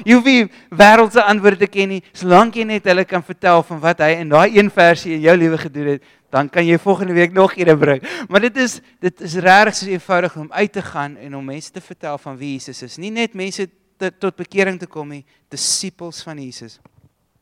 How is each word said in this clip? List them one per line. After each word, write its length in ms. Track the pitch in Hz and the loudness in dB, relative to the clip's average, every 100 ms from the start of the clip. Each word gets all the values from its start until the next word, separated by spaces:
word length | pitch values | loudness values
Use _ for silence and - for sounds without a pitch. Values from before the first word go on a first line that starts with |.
jy 140 | 214 247 | 2 4
hoef 100 | 247 | 4
nie 140 | 254 202 - _ 170 | 2 0 -6 _ 4
wêreldse 480 | 202 220 220 233 | 6 8 4 2
antwoorde 400 | 208 208 202 185 | 2 2 2 2
te 60 | 202 | 0
ken 220 | 202 196 190 | -2 -4 -6
nie, 60 | - | -12
solank 480 | - 185 180 226 226 | -8 4 4 4 0
jy 80 | 220 | -6
net 240 | 214 196 | -4 0
hulle 160 | 180 185 | 0 -2
kan 160 | 185 | -4
vertel 400 | 160 180 190 170 156 | -8 -4 2 2 2
van 100 | 160 160 | -4 -2
wat 180 | 170 | 0
hy 80 | 156 165 160 | 0 -2 2
in 100 | 147 | 4
daai 240 | 202 214 | 4 4
een 140 | 208 196 | 2 4
versie 400 | 170 165 180 160 | 4 4 -2 -2
in 80 | |
jou 140 | 156 175 | 2 4
lewe 220 | 165 160 | 2 -2
gedoen 260 | 156 139 147 | -6 -8 -6
het, 180 | 143 - _ _ 135 | -6 -8 _ _ -4
dan 160 | 143 | -2
kan 160 | 180 170 | -2 0
jy 80 | 165 | 0
volgende 320 | 202 185 190 175 | 0 -2 -2 0
week 160 | 175 | 0
nog 240 | 190 190 - | 2 2 2
een 160 | 170 156 | 2 4
bring. 240 | 147 131 269 339 240 | 2 0 -4 -12 -4
Maar 160 | 196 240 | -2 -2
dit 120 | 240 247 | -2 -4
is, 120 | - _ _ | -6 _ _
dit 240 | 180 - | -8 -8
is 140 | 175 175 | -10 -2
regtig 400 | 180 190 214 - | 4 4 4 0
so 160 | 196 180 | -6 -8
eenvoudig 400 | - 180 175 160 | -4 -2 -2 -6
om 160 | 151 | -10
uit 240 | 175 208 202 | -6 -6 -6
te 80 | |
gaan 320 | - 160 143 131 | -10 -10 -10 -12
en 240 | 139 139 | -18 -14
om 80 | 135 143 | -14 -14
mense 160 | - | -16
te 120 | 190 | -20
vertel 360 | - 175 160 147 | -20 -16 -12 -12
van 160 | 147 131 | -14 -14
wie 220 | 143 135 | -10 -10
Jesus 260 | - 127 | -12 -18
is. 160 | 123 - | -18 -14
Nie 160 | 190 226 | -10 -6
net 240 | 226 196 | -6 -6
mense 300 | 190 - 190 _ _ - | -10 -8 -10 _ _ -10
te, 160 | 190 | -10
tot 240 | - 196 - | -6 -8 -8
bekering 400 | 175 196 190 180 | -8 -4 -2 -4
te 120 | 147 | -12
kom 240 | 156 147 143 | -16 -16 -16
nie, 80 | 131 _ _ | -20 _ _
disippels 720 | 139 - - 190 - 170 160 170 | -10 -6 -6 -8 -14 -16 -18 -18
van 160 | 151 | -16
Jesus. 320 | 131 - 113 _ _ _ _ _ _ _ | -18 -18 -20 _ _ _ _ _ _ _